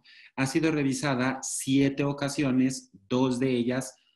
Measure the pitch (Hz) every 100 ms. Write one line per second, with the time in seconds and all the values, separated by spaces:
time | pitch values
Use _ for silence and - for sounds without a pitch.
0 | - - - - 131 165 160 151 139 131
1 | 147 123 127 131 - - - 135 139 139
2 | 143 139 139 147 139 127 131 131 - -
3 | - 127 131 120 135 123 117 127 131 -
4 | _